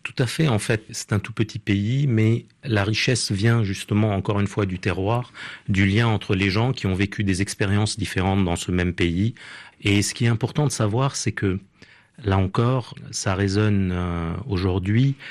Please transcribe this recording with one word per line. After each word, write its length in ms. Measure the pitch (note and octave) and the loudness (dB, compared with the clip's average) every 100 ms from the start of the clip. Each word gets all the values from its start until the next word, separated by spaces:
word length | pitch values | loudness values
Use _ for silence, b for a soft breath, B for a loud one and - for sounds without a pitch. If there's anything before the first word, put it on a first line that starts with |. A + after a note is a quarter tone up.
Tout 120 | - - | -4 -2
à 80 | A#2 | -2
fait. 220 | - D#3+ | 2 2
En 100 | G#2+ | 2
fait, 260 | - A2 - | 0 -2 -4
c'est 220 | A#2+ - | -12 -2
un 80 | G#2 | -2
tout 120 | - | -2
petit 280 | A2+ A2 A2 | -4 -4 -4
pays, 460 | - G2+ G#2 C3+ C#3+ | 0 0 2 0 2
mais 380 | A2 A2 A#2 - _ | 4 4 2 -4 _
la 180 | - G#2+ | -2 0
richesse 480 | G2 G#2+ - B2 - | 2 0 0 0 0
vient 320 | G2+ A2+ A#2 | 2 2 4
justement, 480 | G2+ F#2+ - G#2 G#2+ | 0 -4 0 2 2
encore 300 | G2 F#2+ G2+ | 0 0 0
une 80 | G2+ | 0
fois, 180 | - G2+ | 0 -2
du 140 | F#2 | -2
terroir, 520 | G2 F2 G2 A#2+ A#2+ B B B - | -4 -2 0 -2 -4 B B B -2
du 180 | F#2+ G2 | 2 4
lien 220 | G2+ A#2 | 4 2
entre 260 | G#2 - | 2 0
les 160 | F#2+ G2 | 0 2
gens 220 | F#2+ A#2+ | 2 0
qui 140 | B2+ G2 | 0 -2
ont 80 | |
vécu 300 | F#2 G2+ - | 0 -2 0
des 160 | G2+ F2+ | -2 0
expériences 580 | G2 - G2+ G#2 G#2 - | -2 -2 0 2 0 -2
différentes 460 | F#2 F#2+ F#2+ G2 | -4 0 2 2
dans 120 | F2+ E2+ | 0 -2
ce 160 | - | -2
même 220 | F2+ F2+ | 0 0
pays. 400 | F2 F2 E2+ A2+ B B B B - | 0 0 2 -2 B B B B -4
Et 220 | G#2 G2+ | 0 2
ce 100 | G#2 | 0
qui 120 | - | 0
est 40 | A#2 | 0
important 380 | A#2 A2+ - D3 | 0 -2 0 -2
de 60 | |
savoir, 420 | - G#2+ A2+ C#3 | 0 0 0 -2
c'est 180 | - - | -2 -4
que, 280 | - G2 F#2 - b b b b - | -2 -2 -2 -8 b b b b -6
là 120 | G2+ F#2+ | 0 2
encore, 600 | F#2 A2 A#2 C3 - - - | 2 2 2 0 -4 -14 -12
ça 220 | - G#2 | -6 -2
résonne, 580 | F#2+ G2+ G2 G#2+ G2+ F#2+ | 0 2 2 2 2 0
euh, 400 | F2+ F2+ F2 E2 E2+ - | -2 -2 -4 -4 -6 -4
aujourd'hui, 640 | F2+ F#2+ F#2 F#2 A2 C3+ C3+ B | -2 0 0 2 2 2 0 B